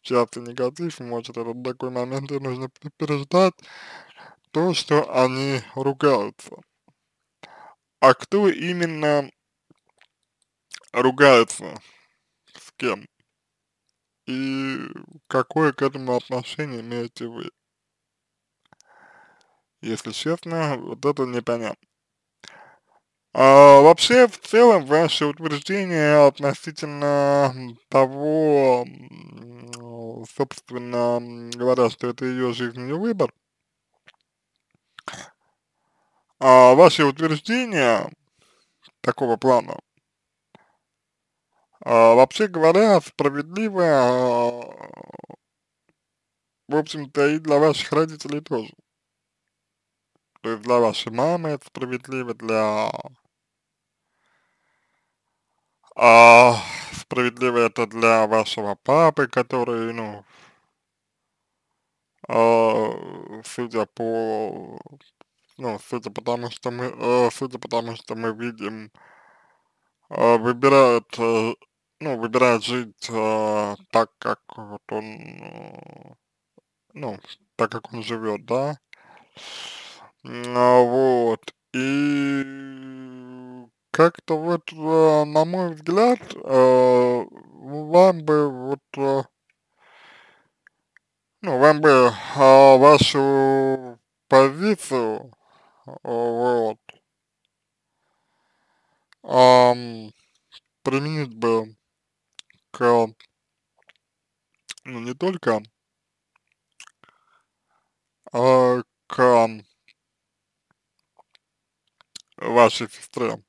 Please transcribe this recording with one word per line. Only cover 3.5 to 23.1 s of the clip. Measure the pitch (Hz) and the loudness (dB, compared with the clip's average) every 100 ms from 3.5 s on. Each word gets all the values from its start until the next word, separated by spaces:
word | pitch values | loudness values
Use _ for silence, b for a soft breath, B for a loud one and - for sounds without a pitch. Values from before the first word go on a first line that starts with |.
| - B B B B B B B B _ | -2 B B B B B B B B _
то, | 151 180 | -4 -2
что | 165 - 147 139 127 | -4 -2 -2 -2 -2
они | 127 131 139 135 - 131 | 0 -2 -6 -6 -8 -8
ругаются. | 135 135 147 123 104 - - - _ _ _ _ _ _ _ _ B B B B _ _ | -6 -2 0 0 -2 -12 -20 -20 _ _ _ _ _ _ _ _ B B B B _ _
А | 131 | 2
кто | 127 - 202 202 | 2 -2 0 0
именно | - 170 180 170 156 151 147 139 _ _ _ _ _ _ _ _ _ _ _ _ _ _ - _ | -2 -6 -4 -6 -4 -2 -2 -4 _ _ _ _ _ _ _ _ _ _ _ _ _ _ -20 _
ругается? | - 127 131 143 123 113 - 90 80 b b b b _ _ _ | -2 -2 4 6 6 4 -6 -14 -18 b b b b _ _ _
С | - - - | -20 -20 -8
кем? | 127 101 - _ _ _ _ _ _ _ _ _ _ _ - | -6 -6 -10 _ _ _ _ _ _ _ _ _ _ _ -12
И | 131 135 135 135 135 131 - - 156 _ | -8 -6 -6 -8 -10 -12 -18 -20 -20 _
какое | 135 - 156 156 | -4 -4 0 0
к | 135 | 0
этому | 135 135 127 | -4 -4 -4
отношение | 123 - 127 123 - 147 120 | -6 -4 -8 -8 -12 -10 -12
имеете | 117 120 117 - 117 | -10 -10 -10 -12 -14
вы? | 117 - _ _ _ _ _ _ _ _ _ _ _ _ _ b b b b b b b b _ _ | -12 -16 _ _ _ _ _ _ _ _ _ _ _ _ _ b b b b b b b b _ _
Если | 117 110 113 | -12 -10 -10
честно, | 107 151 170 165 165 151 131 | -10 -8 -8 -8 -6 -6 -8
вот | - 117 | -12 -6
это | 143 143 131 | -6 -4 -6
непонятно. | 123 117 120 110 - _ _ _ _ _ _ b b b b b b _ | -6 -6 -6 -8 -14 _ _ _ _ _ _ b b b b b b _